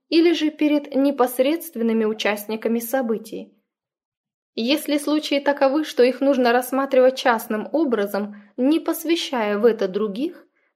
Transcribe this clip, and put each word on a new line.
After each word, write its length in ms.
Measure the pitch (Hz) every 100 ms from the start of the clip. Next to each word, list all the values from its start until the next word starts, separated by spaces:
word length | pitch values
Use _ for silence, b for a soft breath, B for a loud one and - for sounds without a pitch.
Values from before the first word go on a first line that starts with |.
| -
или 240 | 330 339
же 160 | 311 302
перед 440 | - 302 294 285
непосредственными 1120 | 262 277 277 254 254 262 330 - 226 226 226
участниками 760 | 214 220 202 208 214 220 220 233
событий? 800 | 233 269 233 214 - 185 208 _ _ _ _ _ _ _ _ _ _
Если 440 | - 233 294 285 285
случаи 420 | 294 302 302 277
таковы, 460 | 285 285 269 302 302
что 180 | -
их 160 | 247 254
нужно 320 | 277 254 240
рассматривать 640 | 240 254 269 269 254 254 262
частным 540 | 269 226 - 214 220
образом, 640 | 302 285 214 196 196 208 B B B
не 240 | 262 320
посвящая 760 | 320 320 302 339 - 247 208 208
в 80 | 233
это 220 | 214 190
других, 580 | 196 214 202 330 - _ _ _